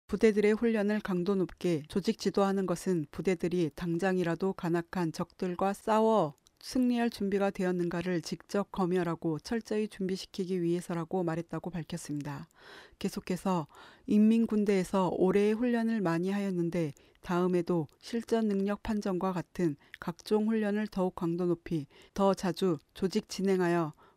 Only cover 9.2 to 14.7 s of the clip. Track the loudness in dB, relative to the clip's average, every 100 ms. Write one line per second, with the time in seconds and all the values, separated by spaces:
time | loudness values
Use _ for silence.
9.2 | -2 -4 -2 -6 -2 -2 -2 -2 -4 -4
10.2 | -6 -6 -4 0 0 0 -2 -6 -2 -2
11.2 | -2 -2 -4 -8 -6 -8 -8 -8 -6 -6
12.2 | -6 -8 -12 _ -20 -20 -20 -8 -6 -6
13.2 | -6 -4 0 -2 -2 -10 -20 -12 0 4
14.2 | 6 6 4 2 2